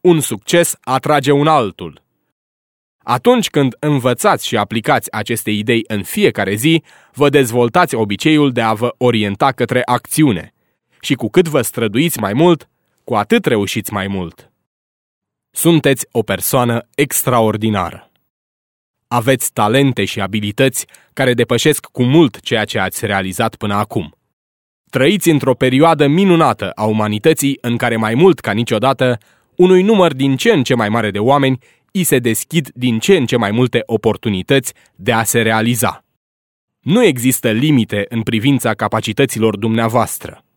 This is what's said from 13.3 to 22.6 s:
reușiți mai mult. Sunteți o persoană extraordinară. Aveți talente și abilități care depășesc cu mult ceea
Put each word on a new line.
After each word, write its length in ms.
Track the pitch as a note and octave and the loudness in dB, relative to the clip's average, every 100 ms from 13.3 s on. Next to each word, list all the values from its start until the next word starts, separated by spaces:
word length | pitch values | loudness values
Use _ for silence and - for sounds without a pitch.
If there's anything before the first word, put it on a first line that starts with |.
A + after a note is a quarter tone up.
| A#3 | 0
reușiți 480 | F#3 A2+ G2+ - G2 | 0 -2 -2 -6 -6
mai 140 | G#2 G2 | -6 -6
mult. 460 | G2 E2+ - - _ _ _ _ _ _ _ _ _ _ | -6 -8 -14 -20 _ _ _ _ _ _ _ _ _ _
Sunteți 560 | - E3 E3 C#3 C#3 - | -2 2 2 2 0 -2
o 120 | A#2+ | -6
persoană 680 | A2 G2 - C3+ A#2+ A#2 - | -4 -4 -2 0 0 -2 -6
extraordinară. 1160 | - D3 - - B2 A2 G#2 A2 G#2 E2+ - _ _ _ _ _ _ _ _ _ _ _ | -4 -4 -2 0 0 0 0 -2 -2 -4 -10 _ _ _ _ _ _ _ _ _ _ _
Aveți 440 | A#2+ A2+ C3 - | -2 0 -2 -2
talente 520 | - G#2 B2+ C#3 A#2+ | -2 0 2 0 -2
și 160 | G2 - | -4 -4
abilități 680 | G2 G#2+ G#2 G#2 C3+ - - _ _ | -6 -4 -6 0 -2 -2 -12 _ _
care 220 | - C3 | -4 -2
depășesc 520 | A#2+ A#2 A#2+ D#3 D3 - | 0 0 0 0 0 -6
cu 160 | - | -2
mult 380 | B2 D3+ D3+ - | 2 4 2 0
ceea 240 | - A2+ | -6 -4